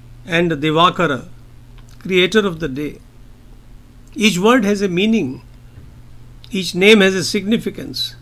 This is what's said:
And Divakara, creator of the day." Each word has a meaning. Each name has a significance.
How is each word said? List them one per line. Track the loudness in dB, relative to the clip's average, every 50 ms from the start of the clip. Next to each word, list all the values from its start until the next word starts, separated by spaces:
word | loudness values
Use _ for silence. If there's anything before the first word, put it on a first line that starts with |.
| -20 -20 -20 -20 -10
And | -4 -2 0 0 0 -2
Divakara, | -2 -2 0 2 4 4 4 2 2 -2 -2 -2 -4 -8 -12 -20 -20 -20 -20 -20 -20 -20 -20 -20 -20 -20 -20 -20 -14
creator | -8 -2 0 2 2 2 2 0 0 0 -2
of | -6
the | -8 -8
day." | -8 -8 -10 -10 -12 -16 -20 -20 -20 -20 -20 -20 -20 -20 -20 -20 -20 -20 -20 -20 -20 -20 -20 -20 -20 -20 -20 -14 -4
Each | 0 0 0 2 2
word | 2 2 4 4 2
has | 0 -2 -2
a | -2 -2
meaning. | -2 0 0 0 0 0 -2 -2 -6 -10 -16 -20 -20 -20 -20 -20 -20 -20 -20 -20 -20 -20 -20 -20 -20 -20 -20 -20 -20 -20 -16 -10
Each | -8 -8 -6 -6 -2
name | 2 4 6 6 6 6
has | 4 2
a | 0 -4
significance. | -4 -4 -4 -2 -2 -2 -2 -2 -6 -10 -10 -12 -12 -10 -8 -10 -10 -10 -14